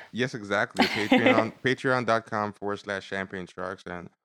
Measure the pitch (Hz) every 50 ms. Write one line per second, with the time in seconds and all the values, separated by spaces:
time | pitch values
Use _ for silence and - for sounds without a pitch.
0 | - - - 110 123 - - 120 101 98 101 101 117 - - - 233 - - 110
1 | 104 107 - - - - 127 110 110 - - - - 127 131 - - 135 127 127
2 | 120 110 113 113 - - 117 107 104 104 101 - 101 101 101 98 - 104 101 95
3 | 92 - 98 98 95 92 - 95 90 85 - - 90 92 98 - - 90 90 87
4 | 87 - - _